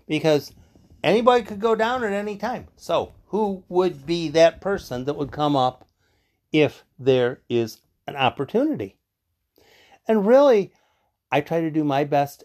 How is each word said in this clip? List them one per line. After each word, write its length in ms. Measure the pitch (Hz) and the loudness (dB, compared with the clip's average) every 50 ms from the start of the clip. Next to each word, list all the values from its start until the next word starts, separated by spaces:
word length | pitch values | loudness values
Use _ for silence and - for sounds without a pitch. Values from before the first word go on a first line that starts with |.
| _ | _
Because 460 | - 156 147 160 160 151 143 - - - - - _ _ _ _ _ _ _ - | -6 -4 -2 2 2 2 0 -2 -6 -16 -20 -20 _ _ _ _ _ _ _ 0
anybody 400 | 151 190 240 226 247 247 247 196 | 0 2 2 4 4 2 2 0
could 160 | - 214 190 | -4 -6 -4
go 160 | 220 226 220 | -2 -2 0
down 280 | 214 220 233 254 254 226 | 0 -2 -2 -2 -4 -4
at 100 | 202 196 | -4 -4
any 240 | 202 208 214 202 | -6 -6 -8 -8
time. 300 | 202 202 240 233 156 85 - _ | -8 -8 -8 -8 -10 -12 -18 _
So 380 | _ - - 170 139 98 - - - _ | _ -6 -4 -4 -2 -4 -6 -10 -20 _
who 360 | _ 180 214 214 196 190 180 - - | _ -4 -4 -2 -4 -4 -8 -10 -4
would 360 | 180 180 185 180 151 139 135 | 0 0 0 0 -2 -6 -6
be 240 | 156 170 170 160 147 | -6 -4 -4 -4 0
that 320 | 143 160 165 165 - - | 4 4 4 4 4 0
person 440 | - 190 202 165 - - 123 123 127 | -6 -6 -6 -6 -6 -8 -8 -6 -6
that 100 | 143 143 | -6 -6
would 160 | 143 147 - | -6 -8 -8
come 240 | - 147 151 147 143 | -4 -2 0 0 2
up 320 | 131 127 127 - - _ _ _ _ _ _ _ _ _ _ _ _ _ _ | 2 2 0 -2 -6 _ _ _ _ _ _ _ _ _ _ _ _ _ _
if 320 | - 156 147 131 - - _ _ _ | 2 2 2 2 0 -6 _ _ _
there 440 | - 123 135 131 127 120 120 135 - _ - | -2 0 2 4 4 2 0 -2 -6 _ -4
is 300 | 120 117 113 110 - - _ _ _ _ _ | -2 -2 -2 -2 -6 -14 _ _ _ _ _
an 80 | - - | -12 -4
opportunity? 800 | 139 131 117 - - 135 - - 233 285 320 262 123 101 95 - _ _ _ _ _ _ _ _ _ _ _ _ _ _ _ _ _ _ _ _ _ _ | -2 0 0 0 -2 -6 -4 -2 -2 -2 -2 -2 -6 -8 -12 -14 _ _ _ _ _ _ _ _ _ _ _ _ _ _ _ _ _ _ _ _ _ _
And 180 | - 226 214 190 | -2 0 0 4
really, 460 | 220 254 277 294 269 226 202 175 - _ _ _ _ _ _ _ _ _ _ _ _ | 4 6 6 6 6 4 2 0 -4 _ _ _ _ _ _ _ _ _ _ _ _
I 100 | 131 147 | -2 -2
try 200 | 143 - 165 170 | -2 -2 -2 -2
to 100 | 165 160 | -2 -2
do 120 | 147 156 151 | -2 -2 0
my 200 | 147 135 139 147 | 0 0 -2 0
best 400 | 143 147 143 143 143 - - | 0 0 0 -2 -2 -6 -14